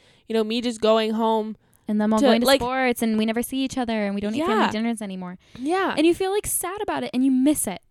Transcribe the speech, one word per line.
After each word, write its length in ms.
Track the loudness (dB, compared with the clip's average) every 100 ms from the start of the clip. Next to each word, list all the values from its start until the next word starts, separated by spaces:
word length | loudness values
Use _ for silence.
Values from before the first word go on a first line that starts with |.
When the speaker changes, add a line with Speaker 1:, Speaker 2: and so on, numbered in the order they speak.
| _ _ -4
Speaker 1:
you 40 |
know, 100 | -2
me 160 | 0 -2
just 200 | -2 0
going 340 | 2 4 2
home." 420 | 0 0 0 -2 -8 _ _ -4
Speaker 2:
And 120 | 0
them 120 | 2
all 80 | 4
Speaker 1:
to, 60 | 6
Speaker 2:
going 160 | 6
to 40 | 4
Speaker 1:
like 140 | 2
Speaker 2:
sports 420 | 2 0 0 0
and 160 | 0 0
we 80 | 0
never 160 | 0
see 220 | -4 -4
each 120 | -4 -4
other 300 | -4 -2 -2
and 80 |
we 60 | -2
don't 160 | -4 -2
eat 100 | 0
family 200 | 2 0
Speaker 1:
Yeah. 40 |
Speaker 2:
dinners 320 | 0 -4 -4
anymore. 340 | -8 -10 -10 -14 _ -10
Speaker 1:
Yeah. 380 | -4 -2 0 2
Speaker 2:
And 80 | 2
you 80 |
feel, 160 | 2 0
like, 160 | -2 -4
sad 340 | -6 -6 -6
about 220 | -6 -6
it 80 | -4
and 120 | 0
you 80 | 2
miss 340 | 4 2 2 -2
it. 160 | -8 _